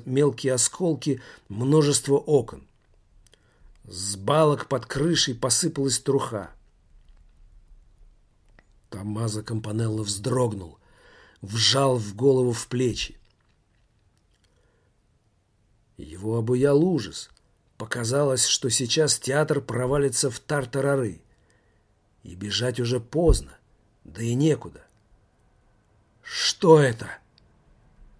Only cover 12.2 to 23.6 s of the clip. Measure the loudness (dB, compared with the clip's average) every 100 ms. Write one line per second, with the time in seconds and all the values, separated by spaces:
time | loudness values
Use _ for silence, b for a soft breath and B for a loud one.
12.2 | 4 4 2 -2 -4 -2 -2 -2 -8 -12
13.2 | _ _ _ _ _ _ _ _ _ _
14.2 | _ _ _ _ _ _ _ _ _ _
15.2 | _ _ _ _ _ _ _ -20 -16 -10
16.2 | -4 -2 0 2 4 4 4 0 -4 -10
17.2 | -16 _ _ _ _ -16 -8 -4 0 2
18.2 | 2 2 0 0 0 -2 0 2 2 0
19.2 | 0 0 0 0 -2 -2 0 0 0 0
20.2 | -2 -4 -4 -4 -4 -2 0 0 -2 -6
21.2 | _ _ _ _ _ _ _ _ _ _
22.2 | -20 -12 -6 -4 -2 -2 -2 -4 -4 2
23.2 | 4 4 0 -18